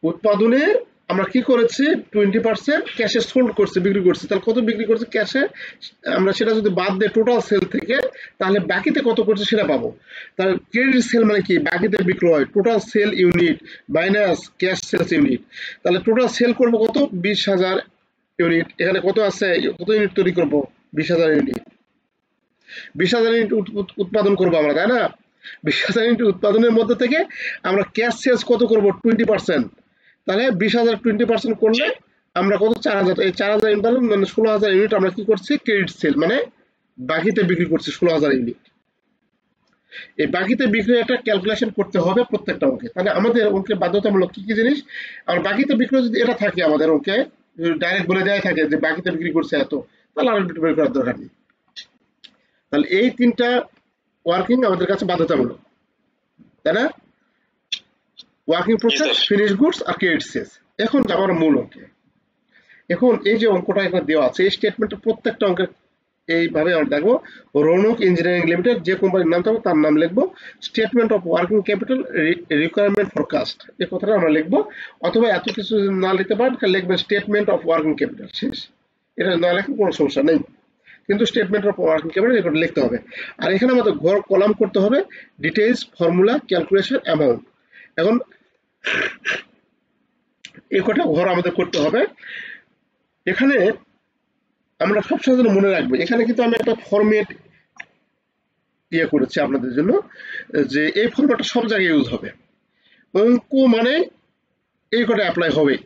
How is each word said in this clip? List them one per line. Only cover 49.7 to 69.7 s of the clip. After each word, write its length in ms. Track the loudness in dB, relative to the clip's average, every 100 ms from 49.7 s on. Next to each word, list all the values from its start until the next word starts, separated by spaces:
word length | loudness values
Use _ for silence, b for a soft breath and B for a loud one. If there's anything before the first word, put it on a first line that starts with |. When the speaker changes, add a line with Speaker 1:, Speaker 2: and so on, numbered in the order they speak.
| -6 -10 b b -4
Speaker 1:
তাহলে 140 | -2
আর 160 | 0 -4
একটু 160 | -4
বের 140 | -2 0
করার 160 | 0
দরকার 280 | -2 -4 -6
নেই। 100 | -12 _ _ _ _ -20 -20 _ _ _ -20 _ _ _ _
তাহলে 180 | -2 0
এই 220 | 2 0
তিনটা 520 | 2 0 2 0 0 -4 _ _ _ _ _ -4
working 380 | -2 0 0
আমাদের 240 | 2 0 -2
কাছে 180 | -2 -2
বাধ্যতামূলক, 540 | -2 0 0 -2 -6 _ _ _ _ _ _ _ _ _ _
তাই 100 | -2
না? 160 | -2 -2 -6 _ _ _ _ _ _ _ -14 _ _ _ _ -20 _ -4
Working 280 | -2 0 0
Speaker 2:
জি, 60 |
Speaker 1:
প্রসেস, 180 | 2 0
Speaker 2:
স্যার। 140 | 0
Speaker 1:
ফিনিশ 400 | 0 0 2 2
goods 300 | 2 2 0
আর 100 | -6
credit 280 | -2 0 -2
sales। 380 | -4 -10 -10 _ _ _
এখন 240 | 0 0
যাব 180 | 0 0
আমরা 140 | 0
মূল 240 | 0 2 0
অঙ্কে। 220 | -2 -14 -20 _ _ _ _ _ _ b b b b
এখন 280 | 0 2 2 2
এই 120 | 2
যে 100 | 2
অঙ্কটা 340 | 0 0 -2
এখানে 240 | 0 -2 0
দেওয়া 200 | 0 0
আছে, 180 | 2
এই 60 | 0
স্টেটমেন্টটা 480 | 0 -4 -2 -6 -4
প্রত্যেকটা 420 | -4 -2 -4 -2 -2
অঙ্কের 220 | 0 -4 -8 _ _ _ _ -4
এইভাবে 460 | -2 0 0 0
আমরা 240 | 0 0 0
দেখবো। 220 | 2 0 B B B 0
রৌনক 460 | 2 4 2 2
Engineering 480 | 2 2 0 0 0
Limited, 340 | 0 0 0
যে 120 | -2 0
কোম্পানির 320 | 0 0 2
নাম 140 | 0
থাকবে 180 | 0 -2
তার 180 | 0